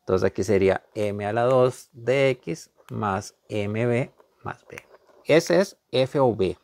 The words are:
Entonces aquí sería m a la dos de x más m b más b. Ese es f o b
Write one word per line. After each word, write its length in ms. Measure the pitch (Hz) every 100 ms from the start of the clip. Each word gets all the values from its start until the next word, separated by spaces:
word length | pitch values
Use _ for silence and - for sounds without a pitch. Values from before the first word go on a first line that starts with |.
Entonces 240 | - 95
aquí 200 | 98 -
sería 420 | 101 98 95 92 _
m 320 | - 104 101 104
a 60 |
la 100 | 113
dos 460 | 120 131 127 - -
de 380 | - 117 135 135
x 400 | 131 - 165 - _ -
más 440 | 117 107 98 107 _ _
m 380 | 104 101 107 120
b 280 | 120 131 _ _ _
más 220 | 113 - _
b. 80 | - _ - _ _
Ese 360 | - 147 - 175
es 160 | 196 - _
f 300 | 127 131 151
o 140 | 131
b 220 | 107 92 -